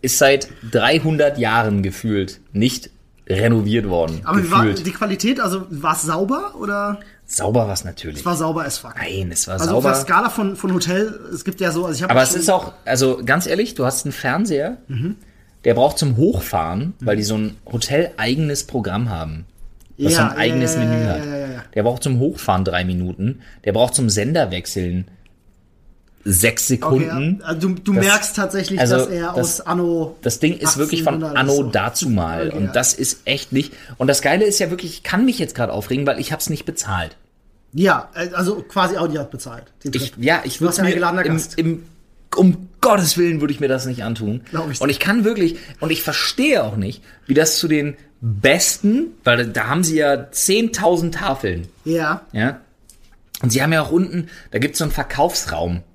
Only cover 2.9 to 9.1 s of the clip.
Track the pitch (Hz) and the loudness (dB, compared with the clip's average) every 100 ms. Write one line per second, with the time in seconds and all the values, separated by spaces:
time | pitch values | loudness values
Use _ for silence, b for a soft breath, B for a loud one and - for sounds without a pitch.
2.9 | _ _ _ - 95 113 117 104 113 104 | _ _ _ -4 0 4 4 2 0 2
3.9 | 87 80 80 156 196 170 190 214 196 175 | 0 0 -2 -2 0 2 4 4 2 -4
4.9 | - 214 190 220 262 208 190 185 151 160 | -4 -4 -2 -2 0 -2 -4 -8 -4 -2
5.9 | 160 151 165 196 285 403 - 202 202 202 | -2 -2 -2 -2 -2 -6 -8 -6 -4 -4
6.9 | 208 B B - - 101 120 107 92 90 | -6 B B -8 -4 0 0 0 -4 -8
7.9 | - 82 73 175 165 160 160 143 - 120 | -10 -12 -6 -4 -2 -2 -2 -4 -8 -10
8.9 | - - | -10 -8